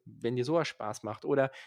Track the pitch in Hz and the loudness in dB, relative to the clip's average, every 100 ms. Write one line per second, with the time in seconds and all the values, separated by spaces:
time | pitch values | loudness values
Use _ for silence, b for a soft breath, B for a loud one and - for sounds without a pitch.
0 | - - 117 123 123 165 147 - 107 107 | -12 -6 -2 0 2 2 0 -4 -6 -6
1 | 107 104 151 139 131 B | -6 -6 0 2 2 B